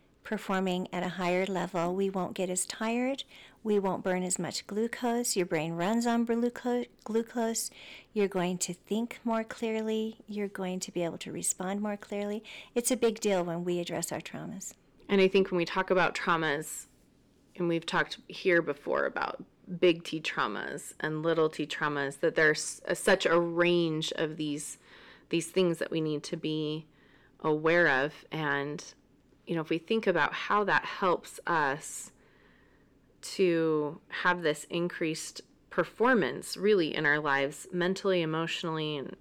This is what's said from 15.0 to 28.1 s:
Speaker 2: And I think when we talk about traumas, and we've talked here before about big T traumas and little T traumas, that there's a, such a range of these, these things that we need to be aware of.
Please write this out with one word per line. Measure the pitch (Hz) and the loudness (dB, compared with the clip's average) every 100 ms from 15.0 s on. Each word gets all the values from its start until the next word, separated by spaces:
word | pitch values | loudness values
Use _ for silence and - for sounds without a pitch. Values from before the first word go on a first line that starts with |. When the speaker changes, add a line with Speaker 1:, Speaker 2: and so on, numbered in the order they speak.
| - | 0
Speaker 2:
And | 196 | 4
I | 190 | 6
think | 196 190 | 6 4
when | 180 | 0
we | |
talk | 165 190 185 | 0 -2 2
about | 180 170 | 2 2
traumas, | - 185 165 156 143 160 - - _ _ _ _ _ _ - | 0 0 2 2 0 -4 -12 -16 _ _ _ _ _ _ -4
and | 175 | 0
we've | 165 - | 0 0
talked | 175 147 - - | 0 0 -4 -14
here | - 190 170 | -4 4 4
before | 151 139 - 65 - | 2 -4 -2 0 0
about | - - - - _ - 175 | -2 -4 -6 -14 _ -12 2
big | 180 170 | 4 4
T | - 160 | -2 -6
traumas | 151 - 120 101 - 143 - - | -4 -2 -2 -2 -6 -8 -12 -6
and | 156 156 | -4 0
little | 165 165 156 | 2 4 2
T | - 143 | 2 -6
traumas, | - 151 143 139 - | -2 -2 0 -2 0
that | 165 | 0
there's | 165 156 151 - - | 6 4 4 -2 -8
a, | - 175 | -4 0
such | - 190 - | 4 4 6
a | 170 | 4
range | 170 170 175 175 165 156 156 - | 4 4 4 4 4 0 -2 -2
of | 156 151 | -4 -2
these, | 151 147 - - - - - - _ | -4 -4 -8 -12 -20 -20 -20 -20 _
these | 170 - | -4 0
things | 190 180 165 | 2 2 2
that | - | -2
we | 165 | -2
need | 156 151 | -2 -2
to | - 165 | -4 -6
be | 160 156 151 156 - _ _ _ _ - | -4 -2 -2 -4 -8 _ _ _ _ -4
aware | 156 151 160 170 160 131 | 0 2 4 6 6 4
of. | 147 | 0